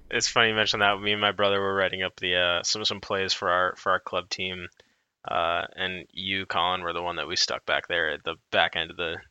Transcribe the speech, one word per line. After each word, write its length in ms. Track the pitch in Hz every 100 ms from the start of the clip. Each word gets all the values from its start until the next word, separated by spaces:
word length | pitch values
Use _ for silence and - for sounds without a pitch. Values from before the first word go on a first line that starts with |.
| -
It's 180 | 117 -
funny 220 | 123 113
you 60 | 110
mentioned 260 | 107 113
that. 180 | 101 101
Me 120 | 104
and 80 | 104
my 100 | 104
brother 280 | 98 101 98
were 140 | 98 98
writing 280 | 92 95
up 140 | 92 -
the, 180 | 95 90
uh, 280 | 90 87
some, 200 | - 110 104
some 160 | 104
plays 320 | - 98 95
for 160 | - 98
our, 260 | 87 90 -
for 140 | -
our 60 | 92
club 300 | - 92 90
team, 380 | - 95 90 87 _ _ _ _ _ -
uh, 380 | - 82 85 - -
and 300 | 92 92 76
you, 340 | - 95 95 95
Colin, 360 | 95 87 92
were 120 | 87
the 80 | 85
one 120 | 87 85
that 100 | 73
we 80 | 90
stuck 300 | - - -
back 220 | 71 -
there 240 | 87 80
at 120 | 73
the 120 | - 82 _
back 240 | 104 82 85
end 160 | 82
of 60 | 85
the, 200 | 85 82 -